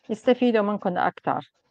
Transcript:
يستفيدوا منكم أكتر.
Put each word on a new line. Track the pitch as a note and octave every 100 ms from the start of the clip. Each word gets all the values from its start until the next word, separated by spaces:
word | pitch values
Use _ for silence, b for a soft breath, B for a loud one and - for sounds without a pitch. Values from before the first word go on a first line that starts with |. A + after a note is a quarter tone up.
| _
يستفيدوا | G#3+ - B3 B3 A3
منكم | G#3 G#3 G3 F3+
أكتر. | - - - - - _ _